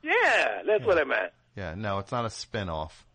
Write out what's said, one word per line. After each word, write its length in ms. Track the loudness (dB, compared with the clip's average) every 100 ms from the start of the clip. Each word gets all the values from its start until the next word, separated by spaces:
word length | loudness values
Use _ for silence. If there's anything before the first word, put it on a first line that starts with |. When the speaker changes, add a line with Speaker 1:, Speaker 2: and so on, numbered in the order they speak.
Speaker 1:
Yeah, 600 | 2 2 4 4 2 -2 0
that's 160 | 0
Speaker 2:
Yeah. 40 | 4
Speaker 1:
what 100 | 2
I 60 |
meant. 280 | 2 0 -2 _ _ -10
Speaker 2:
Yeah, 180 | -8 -6
no, 240 | -4 -4
it's 120 | -4
not 140 | -4 -4
a 40 |
spin-off. 760 | -6 -10 -6 -4 -4 -6 -12 -20